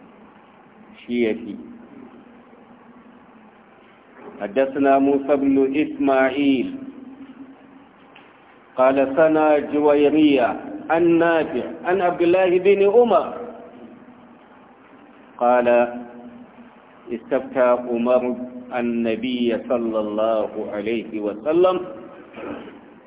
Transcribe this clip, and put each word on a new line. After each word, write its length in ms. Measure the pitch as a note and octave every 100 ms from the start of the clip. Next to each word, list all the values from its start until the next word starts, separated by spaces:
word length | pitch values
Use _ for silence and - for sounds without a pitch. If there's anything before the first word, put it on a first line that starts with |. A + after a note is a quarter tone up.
| - - - - - - - - - -
Shi 240 | - A#2+ A2+
ya 80 |
fi. 240 | G#2 G#2 - - - - - - - - - - - - - - - - - - - - - - - - - _ - - -
حدثنا 640 | G2+ B2+ C3+ C#3+ C#3 C3+
موسى 320 | C#3 C#3 C#3
بن 240 | C#3 C#3 C3+ C3+
إسماعيل 960 | D3 D3+ - C#3 C3 C3 C#3 C#3+ C3 - - - - - - - - - - - - - - - - - - - - - -
قال 200 | B2+ C3+ C3+ C#3
سنا 420 | D#3+ D#3 D#3 D3
جويرية 880 | C#3+ D3 D3 D3 C#3+ D#3 D3+ C3+ A2+ - - - -
عن 120 | E3 E3+ E3
نافع 460 | E3 E3 D3 B2 A2+ -
عن 160 | F3 F#3+
عبد 220 | F3+ E3+
الله 360 | E3+ F#3 F#3 F3+
بن 220 | F#3 G3 G3+
عمر 360 | A3+ A#3+ F3 C3 - - - - - - - - - - - - - - - - - - - - -
قال 300 | A#2+ B2 A#2+ A#2+ A#2+ - - - - - - - - - - - -
استفتى 480 | A2+ - C3 C3+ C3+ B2 B2 A#2+
عمر 480 | A#2 A#2+ B2+ B2 A2+ - - -
النبي 840 | B2 A#2+ A#2 A#2 A2 C3 B2 A#2+ G#2+ B2+
صلى 300 | B2 A2+ A2
الله 500 | G#2+ G#2 A2 A2 - G#2+ G#2
عليه 480 | G#2 G#2 A#2 F2+ G#2+
وسلم 560 | G#2 G#2 C#3+ E3 F#3 F3+ - - - - - - - - - - - -